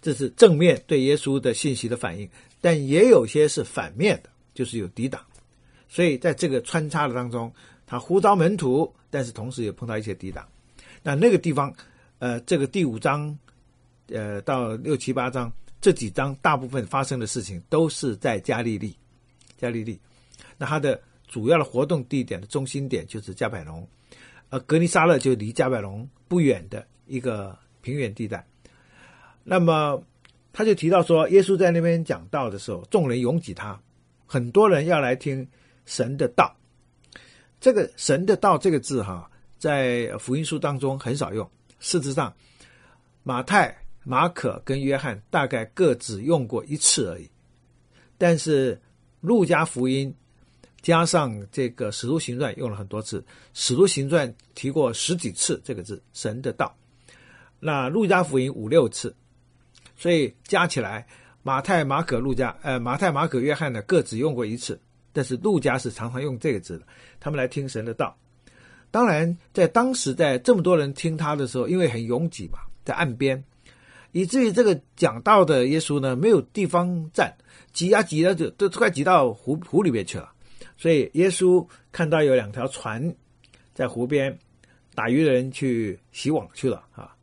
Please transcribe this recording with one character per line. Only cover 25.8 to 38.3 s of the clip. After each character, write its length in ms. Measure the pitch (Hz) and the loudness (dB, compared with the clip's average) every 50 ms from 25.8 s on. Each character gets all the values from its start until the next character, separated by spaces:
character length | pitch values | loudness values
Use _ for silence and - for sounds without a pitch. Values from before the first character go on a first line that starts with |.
农 260 | 101 98 95 104 117 135 _ _ _ _ | -4 -8 -10 -12 -14 -16 _ _ _ _
不 100 | 175 180 | 0 2
远 260 | 165 139 120 95 85 95 | 4 4 2 0 -2 -12
的 180 | - 113 - _ _ _ _ _ | -14 -14 -14 _ _ _ _ _
一 120 | 131 131 | -10 -6
个 380 | 120 131 113 104 98 98 92 - _ _ _ _ | -6 -4 -6 -6 -8 -12 -14 -20 _ _ _ _
平 120 | _ - 131 | _ -8 -6
原 200 | 147 135 110 101 | -4 -6 -6 -6
地 120 | - 117 | -8 -8
带。 220 | 104 110 90 85 _ _ _ _ - _ _ _ _ _ _ - - - - - - _ _ _ | -8 -8 -10 -12 _ _ _ _ -20 _ _ _ _ _ _ -20 -20 -20 -20 -20 -20 _ _ _
那 160 | - 185 185 | -2 2 2
么 420 | 175 170 160 156 151 147 143 - - _ _ _ _ - _ _ _ _ _ | 4 4 4 2 2 0 -2 -4 -8 _ _ _ _ -20 _ _ _ _ _
他 100 | - 214 | -2 2
就 100 | 220 208 | 2 2
提 160 | - - 160 | 2 4 4
到 140 | 180 - - | 4 4 4
说， 240 | - 180 160 160 - | 4 4 4 4 6
耶 140 | 175 196 | 6 6
稣 160 | 190 185 196 180 | 6 6 4 4
在 140 | 190 175 | 4 4
那 100 | 170 170 | 4 4
边 240 | 165 170 170 165 165 | 2 2 2 0 0
讲 200 | - - 87 82 98 | -4 -6 -8 -6 -8
道 220 | - 147 131 113 | -6 -4 -4 -4
的 80 | 98 101 | -6 -8
时 140 | - - | -8 -8
候， 140 | 104 87 - - | -8 -10 -10 -2
众 200 | - 214 165 135 | 0 0 2 2
人 100 | 120 120 | 0 0
拥 220 | 120 120 139 170 | 0 0 -2 -2
挤 120 | 170 - 90 | -4 -6 -12
他， 240 | - - 104 98 - _ _ _ _ _ _ _ _ _ | -12 -10 -12 -12 -14 _ _ _ _ _ _ _ _ _
很 240 | _ - 135 120 120 | _ -4 -4 -4 0
多 180 | 117 196 214 214 | 4 4 6 6
人 160 | 185 147 147 | 6 4 4
要 160 | 165 175 156 | 2 2 2
来 120 | 139 123 127 | 2 0 -2
听 320 | 131 - 151 135 131 127 131 _ _ _ _ _ _ _ | -2 -4 -6 -6 -6 -8 -12 _ _ _ _ _ _ _
神 300 | - - - - 117 139 | -14 -6 -4 -4 -4 -2
的 120 | 139 - - | -2 -4 -2
道。 260 | - - - 95 - _ _ _ _ _ _ _ _ _ _ _ _ - - - _ _ _ _ _ _ | 4 2 2 2 2 _ _ _ _ _ _ _ _ _ _ _ _ -20 -20 -20 _ _ _ _ _ _
这 120 | - 254 247 | 2 2 4
个 180 | 208 170 - - | 4 0 -4 -6
神 300 | - - - 147 143 180 | -10 -2 0 0 0 2
的 100 | 190 | 0